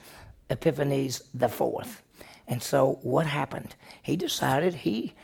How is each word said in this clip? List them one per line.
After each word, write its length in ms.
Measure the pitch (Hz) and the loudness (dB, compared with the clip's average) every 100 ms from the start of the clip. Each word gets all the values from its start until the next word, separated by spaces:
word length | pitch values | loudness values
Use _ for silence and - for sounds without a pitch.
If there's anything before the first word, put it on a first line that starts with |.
| - - - - - | -18 -20 -20 -16 -6
Epiphanes 760 | 127 165 143 143 139 135 123 - | 0 0 2 0 0 -2 -4 -8
the 160 | 120 120 | 0 0
fourth. 540 | - - - - - _ - - - - | 2 -2 -2 -8 -14 _ -20 -20 -16 -6
And 160 | 120 | -4
so 360 | - 139 135 - | 2 4 4 2
what 260 | 123 135 156 | 0 2 2
happened? 480 | 147 143 - - - - - | 0 -4 -6 -10 -16 -20 -12
He 140 | - 160 | -2 -2
decided 580 | 339 - 135 135 180 | -2 -2 2 4 2
he, 400 | 160 - 214 349 - | 0 -2 -2 -4 -10